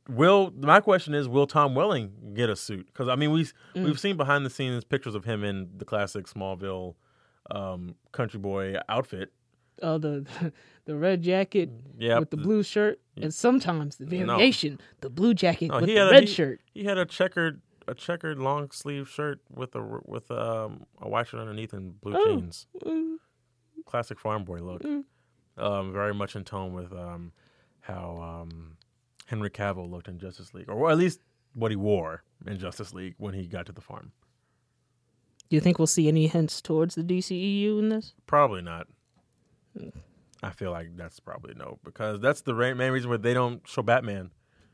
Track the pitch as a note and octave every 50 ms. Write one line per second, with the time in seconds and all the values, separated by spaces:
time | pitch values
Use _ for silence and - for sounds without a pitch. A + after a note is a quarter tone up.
0 | _ - B2 A#2 D#3 F3+ G3+ G3 F#3+ F3 - C3+ C#3 D3 E3+ G#3 - G#3+ F#3+ F3+
1 | - D#3 D3 D3 C#3 B2 B2 C#3 C#3+ C#3 - D3 D3 C#3 B2+ C3+ F3+ G#3+ F3+ B2+
2 | G#2+ G2 G2+ - A2 G#2 G2+ A2+ A#2+ A2 G2 - - - G#2 F#2 F2+ _ _ -
3 | B2+ B2 B2+ C#3 D3+ D3+ D#3 E3 D#3 - - _ - - - F3+ F#3 D3+ D#3 -
4 | - G3+ F#3+ D#3+ C#3 C3+ C#3+ C#3+ C3+ B2+ - - C3 B2+ B2 A#2+ - - C#3+ -
5 | - A#2+ G#2 G2+ F#2 A#2 A2 G#2 G#2 G2+ G2 F#2+ F#2 F2 F#2+ - G#2 - A2+ G#2
6 | G2+ G2 - G#2 F2+ - - G#2 F#2+ F#2+ F#2+ F2+ G2 F#2+ F#2 F#2 F#2 F2+ - _
7 | _ _ _ _ _ _ _ _ - - - G2+ G2 F#2+ F#2 F2+ F2+ F2 E2+ _
8 | _ _ - - A#2+ G#2 - G#2 G2 G2 G2 G2 G2 F#2+ G2 F2+ - - A2 B2+
9 | B2+ - - F#2 G2 - _ _ _ _ _ _ _ _ _ - - E3 D#3+ D#3
10 | D#3 D3+ D3 C#3 C#3+ - - - E3+ D#3 - _ _ _ _ _ _ - D3+ D3
11 | E3 F#3+ F#3+ F3 E3 F3+ F#3 F#3+ G3 - - G3 E3+ B2+ A#2 A2+ C3 - - A2+
12 | A2+ A#2 A#2 A#2 D#3 - D3 D3+ D3+ G3 A3 G#3 G3+ - - G#3 G#3 G#3 - -
13 | _ _ - - - D#3 D#3+ - - A#3+ B3+ C4+ - F3+ E3+ D#3 D3 D3 - -
14 | C3 D3+ F3+ F3+ F#3 A#2 A#2+ D3 A3+ C4 A3+ - - C#3+ C#3 - - - _ _
15 | - C3 A#2+ E3 G3+ A#3+ A3+ - - E3+ E3 - E3 D#3 D3 A#2+ - G3 A3 G#3
16 | G3 F#3+ - C#4 G#3 G#3 - - D#3 C3+ B2 - _ _ - G#3+ G3 G3+ G3 F#3
17 | F3 F3 - - F#3 F#3 - F3 E3 D#3+ D3 - - _ _ _ - - B2+ -
18 | - - F3 E3 E3 D#3 D3+ C3+ C3 C3+ C#3+ D3 C#3+ C#3 - - - D3 C#3+ C#3
19 | C3+ - - - D3+ D3 C#3 - _ - B2+ B2 B2+ B2 - A#2 A2 G#2+ A2+ A#2
20 | - - A2 A#2 - - A#2+ A2+ A2+ A#2 A2+ A2+ A2 G#2+ G#2+ - - - _ -
21 | A#2 A2 G#2+ A2+ A#2 - - A#2 A2+ A2 G#2+ G#2+ A2 - G#2 G2 F#2+ F2+ F2+ G#2
22 | - G2+ - F#4 G#4 A4 F4+ C4 F2 E2+ - - - _ - F#4 - D#4+ D#4+ D#4+
23 | D#4+ D#4+ D#4+ D#4+ _ _ _ _ _ _ _ _ _ _ _ D#4+ - - - A#2+
24 | A#2 - A2 - - A2 G#2+ G#2+ F#2 F#2 F2 E2+ E2+ F2+ F2+ F2 - D4+ C#4+ C#4+
25 | C#4 _ _ _ _ _ _ _ _ _ _ - - G#2 G2+ G2 F#2+ F#2+ F#2 G2+
26 | G#2 G#2 G2+ G2+ G2+ - - G#2 F2+ - G#2 F#2+ F#2+ F#2 F2+ F2+ F2+ F2+ F#2 F2+
27 | F2 F2 F2 E2+ F2 E2+ - _ _ _ _ _ _ _ _ _ - - F#2 F#2
28 | F2+ F2 E2+ E2+ E2+ E2 E2 E2+ E2 E2 E2 E2 E2 D#2+ E2 _ _ _ _ _
29 | _ _ _ - - - A#2 G#2+ G#2 G2 - - G2+ G2+ F#2+ F#2 F2 F2 F2+ F2
30 | - G2 F2+ E2+ F#2+ F#2 F2 - F#2+ - - F2+ - - G2+ A2+ D#3 E3 D#3 E3
31 | F#3 F3 F3 - _ _ _ _ _ _ - A#2 A2+ A2 G#2+ G2 G2+ G#2 G#2 F2+
32 | E2 D#2+ D#2+ - _ _ _ - - - G2+ F2+ F#2+ F2 - - G#2 - - F#2
33 | F#2 F#2 E2+ - G#2 G2+ F#2+ G2 F2+ F2 F#2+ F2 E2+ - E2 - - - - -
34 | - - - _ _ _ _ _ _ _ _ _ _ _ _ _ _ _ _ _
35 | _ _ _ _ _ _ _ _ - - D#3+ D3+ - F3 E3+ - D#3+ D#3 - E3+
36 | D#3 D3+ D#3 D#3+ D#3 D#3 - E3 D#3 D#3 - - - - D#3 D#3 E3 F3 - E3
37 | E3+ F3 F3+ F3+ - - F#3 F3+ F#3+ G3+ G3+ G3+ G3+ G#3+ G#3+ G#3+ G#3+ A3 A3 A3
38 | A3 - - _ _ - D3 D3 D3 A#2+ G2+ F#2 F2 E2+ E2 E2+ E2+ - _ _
39 | _ _ _ _ _ _ _ _ _ _ _ _ _ _ - - - - - -
40 | - _ _ _ _ _ _ _ - F#2 - - G2+ F2+ F2 E2 E2+ E2+ F2 F2
41 | E2+ D#2+ - - _ - - - - - - B1 B1 B1+ - - - - - -
42 | A2 G#2+ G#2 G2+ A2+ C#3 D3 - - C3+ A#2 A2+ B2 B2+ C3 B2 B2+ C3 C3 C3
43 | A#2+ B2 A#2+ A2 G#2 A#2+ B2 B2+ B2 A#2+ A#2+ - - - - C3 G#2+ A#2 A#2+ B2+
44 | A#2+ G#2+ G2+ F#2+ F#2 F2+ - _ _ _ _ _ _ _